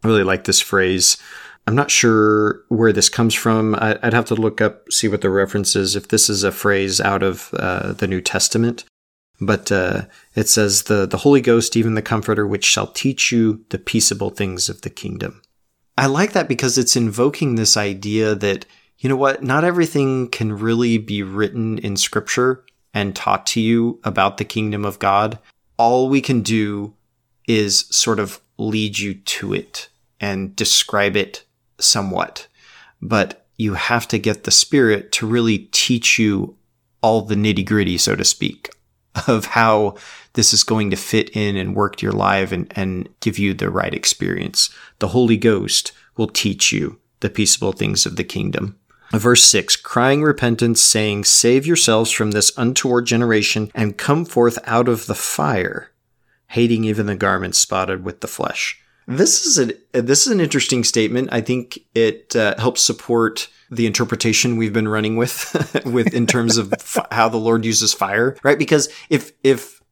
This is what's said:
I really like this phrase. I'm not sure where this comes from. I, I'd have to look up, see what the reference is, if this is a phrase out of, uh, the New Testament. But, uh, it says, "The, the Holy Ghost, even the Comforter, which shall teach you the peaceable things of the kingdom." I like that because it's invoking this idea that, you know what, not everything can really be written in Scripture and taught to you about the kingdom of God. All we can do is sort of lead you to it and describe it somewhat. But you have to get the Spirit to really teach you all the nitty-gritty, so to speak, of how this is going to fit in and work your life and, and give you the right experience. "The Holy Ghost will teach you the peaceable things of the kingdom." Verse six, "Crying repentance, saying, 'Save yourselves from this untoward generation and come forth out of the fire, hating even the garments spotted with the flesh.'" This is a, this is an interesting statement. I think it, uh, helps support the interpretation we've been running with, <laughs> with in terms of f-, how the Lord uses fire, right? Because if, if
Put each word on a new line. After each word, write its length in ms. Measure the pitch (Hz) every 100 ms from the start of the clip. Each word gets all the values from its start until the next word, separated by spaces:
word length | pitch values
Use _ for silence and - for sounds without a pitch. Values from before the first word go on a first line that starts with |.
I 60 | 110
really 140 | 110
like 220 | 95 95
this 160 | - 98
phrase. 560 | - 98 92 92 90 - - - - - -
I'm 80 |
not 160 | 117 143
sure 720 | - 120 110 107 107 107 - _
where 240 | 113 113
this 160 | 104 -
comes 240 | - 117
from. 420 | - - 110 110 110
I, 220 | 110 107
I'd 100 | 120
have 140 | 117 113
to 80 |
look 260 | 110 110 104
up, 320 | 107 - -
see 160 | - 110
what 140 | 98
the 80 | 98
reference 440 | 95 98 104 98
is, 220 | 107 95 101
if 120 | -
this 200 | 113 -
is 160 | 101
a 80 | 98
phrase 480 | 90 104 101 98 92
out 220 | 95 98
of, 320 | 98 92 -
uh, 400 | - 92 92 95
the 120 | 98 95
New 140 | 92
Testament. 640 | - 98 - 117 117 120 - _ _ _ _ _
But, 320 | 98 101 -
uh, 300 | 98 92 101 104 - _
it 120 | - 107
says, 360 | - 104 98
"The, 240 | - 104 95
the 100 | -
Holy 240 | 143 143
Ghost, 340 | 120 117 113
even 200 | 117 113
the 80 | 110
Comforter, 440 | 107 113 107 110 104
which 200 | 101 -
shall 220 | - 101
teach 440 | - 135 135 -
you 320 | 117 110 107 _
the 80 | -
peaceable 500 | - 117 107 101 98
things 400 | - 98 92 -
of 140 | -
the 80 | -
kingdom." 500 | - - - - - _ _ _ _ _ -
I 80 |
like 280 | 135 139 208
that 160 | 196 151
because 280 | 123 131 120
it's 200 | 123 131
invoking 580 | 117 101 127 147 147
this 240 | 117 110 -
idea 560 | 104 98 104 107 110
that, 320 | 104 101 95 - _ _ _
you 100 | 131
know 80 | 135
what, 260 | 135 135
not 220 | 135 139
everything 640 | 170 175 160 160 135 131 123
can 300 | - 110 104
really 400 | 110 117 120 113
be 240 | 107 104
written 560 | 98 95 104 120 110 110
in 180 | - 98
Scripture 680 | - - - - 127 127 _ _ _
and 240 | 104 101 92
taught 300 | - 98 -
to 140 | -
you 380 | 110 117 117 117
about 320 | - 101 98 98
the 80 |
kingdom 400 | 104 - 107 104
of 140 | 101 98
God. 400 | 98 98 107 110 _ _ _ _
All 320 | 117 123 131
we 100 | 139
can 220 | 131 127
do 500 | 104 113 104 104 104 _ _ _ _ _ -
is 380 | 113 104 95 -
sort 320 | - - 107
of 180 | 98 - _ _
lead 400 | 110 110 107 101
you 160 | 101
to 400 | 95 - - 98
it 340 | 98 - - - _ _ _
and 340 | 101 95 95
describe 640 | - 110 - - 104 101 98
it 260 | 98 - _ _ _ _
somewhat. 680 | - 113 98 92 87 - - _ - - - _
But 440 | 95 107 98 - _ _
you 160 | 107
have 320 | 95 - 120 -
to 100 | 110
get 260 | 101 104
the 80 | -
Spirit 580 | - - 147 117 104 -
to 140 | - 110
really 420 | 117 113 104 -
teach 480 | - - 123 - -
you 360 | 107 101 98 - _ _ _ _
all 200 | 113 113
the 120 | 107
nitty-gritty, 640 | 104 104 98 90 107 95 87
so 160 | -
to 100 | 101
speak, 460 | - - - - - - _ _ _ - -
of 200 | 117 104
how 500 | - 113 107 104 - - - -
this 180 | - 110
is 100 | -
going 280 | - 110 104
to 60 | 95
fit 340 | - 110 107
in 260 | 110 104 98
and 180 | 95
work 260 | 98 101 -
your 120 | 101
life 400 | 101 98 98 95
and, 200 | 92 - -
and 320 | 95 92 - _
give 220 | - 104
you 140 | 101
the 160 | 95 98
right 220 | 92 92
experience. 800 | - - - 50 50 - - - - - _
"The 80 | 98
Holy 280 | 98 120 110
Ghost 540 | 117 104 98 - - - _ -
will 120 | 110
teach 420 | - 107 98 -
you 300 | 104 - - _ _
the 100 | 104
peaceable 440 | - 101 - 98
things 340 | - 104 98 -
of 80 |
the 100 | -
kingdom." 540 | - - 101 - 101 - _ _ _
Verse 320 | 113 110 120
six, 320 | - 107 87
"Crying 480 | - - - 127 143
repentance, 580 | 151 143 123 113 120 117
saying, 440 | - 110 107 101
'Save 420 | 101 - 117 131 143
yourselves 460 | 170 - 110 113
from 180 | - 107
this 220 | 104 101 -
untoward 500 | 120 127 135 123 120
generation 640 | 117 120 110 104 - 107
and 240 | - 107 98
come 260 | - 147
forth 360 | 170 - 120 120
out 240 | - 117 123
of 180 | 117 -
the 80 |
fire, 760 | 110 - - 147 110 92 - - _ _ _ _ _ _
hating 380 | - 120 117
even 220 | 110 107 104
the 100 | 98
garments 420 | 98 95 92 -
spotted 460 | - 95 92 95
with 160 | 92 -
the 80 | -
flesh.'" 520 | - - - - - _ _ -
This 380 | 127 220 -
is 140 | 330 175
a, 420 | 123 101 _ 127
this 260 | 117 143 277
is 60 |
an 80 | 214
interesting 420 | 160 147 - 127
statement. 460 | 117 117 110 120 131
I 120 | 120
think 360 | 113 127 123 - _
it, 400 | - 113 107 _
uh, 200 | 123 107 98
helps 260 | 120 120
support 680 | - 113 - 117 113 113 - _ _
the 140 | 117
interpretation 720 | 113 101 117 113 117 107 127 117
we've 160 | 113
been 160 | 107 110
running 280 | 107 107 110
with, 640 | 123 - - - 127 139
<laughs> 20 |
with 300 | 135 123 110
in 120 | 123 117
terms 300 | 127 117 113
of 160 | 98
f-, 340 | - - - -
how 160 | 110 113
the 80 | 113
Lord 300 | 113 113 113
uses 260 | 110 107
fire, 460 | - 98 101 123 135
right? 160 | 139 143
Because 300 | 147 156 - - -
if, 220 | 147 - _
if 400 | 135 127 - - _